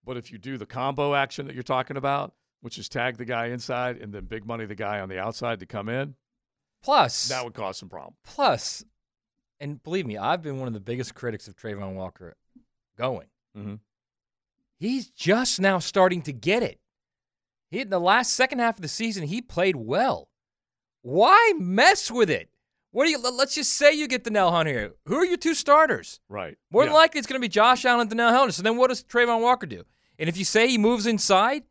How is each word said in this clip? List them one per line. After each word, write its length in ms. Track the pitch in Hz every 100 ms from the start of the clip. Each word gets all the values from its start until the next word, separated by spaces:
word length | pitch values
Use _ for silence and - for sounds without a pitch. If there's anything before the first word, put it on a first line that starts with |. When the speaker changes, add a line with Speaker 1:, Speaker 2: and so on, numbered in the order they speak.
Speaker 1:
But 100 | -
if 160 | 123 -
you 60 | 113
do 200 | 127 131
the 80 |
combo 500 | 104 131 135 143 143
action 320 | 143 139 - 139
that 60 |
you're 100 | 127
talking 340 | 120 131 131 139
about, 360 | 139 143 - _ _ _
which 160 | 117 -
is 100 | -
tag 300 | 131 123 117
the 80 |
guy 220 | 120 120 117
inside 500 | 123 117 123 123 120
and 160 | 107
then 100 | 101
big 220 | 92 113
money 200 | 104 117
the 80 | 107
guy 280 | 104 101 104
on 80 | 95
the 100 | 92
outside 400 | 104 - 120 110
to 60 |
come 240 | 92 107 104
in, 260 | 123 143 - _ _ _ _ _ _
Speaker 2:
Plus, 460 | - 285 135 - -
Speaker 1:
that 160 | 127
would 100 | 120
cause 200 | - 98
some 140 | 95 95
problems. 260 | 87 - _
Speaker 2:
Plus, 600 | - - 269 135 - - - _ _ _ _ _ _ _
and 240 | 147 143
believe 220 | 156 185
me, 120 | 139 104
I've 240 | 107 170
been 180 | 160 135
one 80 | 131
of 60 |
the 60 | 110
biggest 340 | 95 123 120
critics 340 | - 123 107 -
of 100 | 95
Trayvon 380 | 113 101 98
Walker 420 | 95 92 _ 87 _ _ _ _ _ _
going. 320 | - 123 110 - _ _ 104
Speaker 1:
Mm-hmm. 180 | 104 107 _ _ _ _ _ _ _ _ _ _
Speaker 2:
He's 320 | 214 262 -
just 500 | - 170 220 254 -
now 200 | 196 185
starting 420 | - 202 185 175
to 100 | 151
get 320 | 131 139 226
it. 160 | 220 - _ _ _ _ _ _ _ _ _
He, 120 | 196
in 80 | 240
the 100 | 190
last 340 | 175 220 240
second 260 | - 254 254
half 160 | 233 220
of 40 |
the 40 | 160
season, 360 | - 226 196
he 180 | 151 220
played 340 | - 170 190
well. 540 | 151 110 165 254 92 - _ _ _ _ _ _ _
Why 520 | 120 156 254 403 466 330
mess 520 | 180 196 320 392 -
with 180 | 240 202
it? 200 | 110 82 _ _ _ _
What 140 | 202
do 60 | 320
you, 60 | 294
let, 140 | 247
let's 220 | 247 277
just 180 | 302 269
say 200 | - 294
you 140 | 302 302
get 160 | 254
Dannelle 280 | 233 208 180
Hunter 200 | 170 160
here. 220 | 123 104 -
Who 100 | 139
are 100 | 254
your 120 | 359 349
two 180 | 330
starters? 680 | 311 - 294 311 135 - - _
Speaker 1:
Right. 280 | 101 85 - _
Speaker 2:
More 120 | 202
Speaker 1:
Yeah. 60 | 294
Speaker 2:
than 40 |
likely, 260 | 302 330 302
it's 80 | 220
gonna 120 | 262
be 100 | 240
Josh 340 | 208 226 262
Allen 220 | 254 240 226
and 40 | 226
Dannelle 180 | 233 247
Hunter. 140 | 262
So 80 | 170
then 160 | 202 233
what 100 | 262
does 160 | 247
Trayvon 380 | _ 240 240 226
Walker 240 | 233 247
do? 180 | 147 92 - _ _ _
And 100 | 156
if 80 | 175
you 80 |
say 220 | 185 214 240
he 100 | 247
moves 280 | 208 240
inside 580 | 220 214 - 190 226 294 -